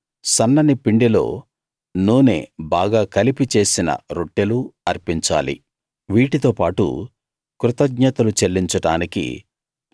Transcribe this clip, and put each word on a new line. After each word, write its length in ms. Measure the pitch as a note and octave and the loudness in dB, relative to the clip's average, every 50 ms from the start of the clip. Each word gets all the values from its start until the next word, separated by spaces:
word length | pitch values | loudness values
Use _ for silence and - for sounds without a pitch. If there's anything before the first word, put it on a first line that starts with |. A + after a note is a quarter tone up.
| _ _ _ _ - | _ _ _ _ -8
సన్నని 500 | - - - B2 A2+ C3+ D3+ D3+ D3+ C#3 | -4 -2 0 2 2 2 4 4 2 2
పిండిలో 720 | C3 - - G#2+ A2+ B2 A#2+ A2 G2 D2 A1+ C#2 G#2+ - _ _ _ _ _ _ _ _ _ - | 0 0 0 2 2 4 4 4 2 0 0 -4 -8 -12 _ _ _ _ _ _ _ _ _ -4
నూనె 500 | F#2 F#2+ G2+ A2+ C3 C#3+ B2+ G2+ D#2 - - _ - | 0 2 4 4 6 6 4 4 2 -2 -6 _ -16
బాగా 440 | D#2+ D#2 D#2+ E2+ F#2 G#2 G#2+ A2+ G#2 | -6 -4 -2 0 0 2 2 0 0
కలిపి 440 | - - G2 G2+ B2 C3+ - C#3 A#2+ - | 0 0 0 0 0 0 0 -2 0 0
చేసిన 400 | A2+ G2+ G2+ - - F#2 D#2+ C#2+ - - - E2 | 0 2 2 0 0 -2 -2 -2 -4 -6 -8 -8
రొట్టెలు 600 | E2+ E2+ E2 - - G2+ G#2 A2+ B2 C3 - - _ _ - | -8 -8 -4 -2 -2 -2 0 -2 -2 -4 -6 -12 _ _ -6
అర్పించాలి. 720 | F2+ E2+ - - F2 E2 D#2 - E2+ D2+ C#2 C2+ C#2 - _ _ _ _ _ _ _ _ _ - | -6 -4 -4 -6 -6 -4 -2 -2 -2 -2 -2 -2 -6 -8 _ _ _ _ _ _ _ _ _ -2
వీటితో 420 | F#2+ G#2+ B2+ C3+ - D3+ - C3+ A2 | 0 2 2 2 0 0 0 0 0
పాటు 560 | - F#2+ E2+ F2+ - G#2+ D#2 C2 C2+ F#2+ B2+ - _ _ _ _ _ _ _ _ - | 0 -2 -2 0 0 -2 -2 -2 -6 -10 -12 -16 _ _ _ _ _ _ _ _ -4
కృతజ్ఞతలు 680 | - A#2+ A#2+ - D3 C#3+ B2+ A#2+ B2+ C3 B2+ - A#2 A2+ | -2 -2 0 0 0 0 0 2 0 0 2 2 0 0
చెల్లించటానికి 1160 | G2+ - - F#2 F2+ F#2 F#2 E2+ - G2 - E2 D#2+ E2+ F2 F2 - G#2+ D#2+ B1 B1 - - _ _ _ _ _ _ _ _ _ | 0 0 0 0 0 0 -2 -2 -2 -2 -2 0 0 -2 -2 -4 -4 -6 -6 -6 -8 -10 -14 _ _ _ _ _ _ _ _ _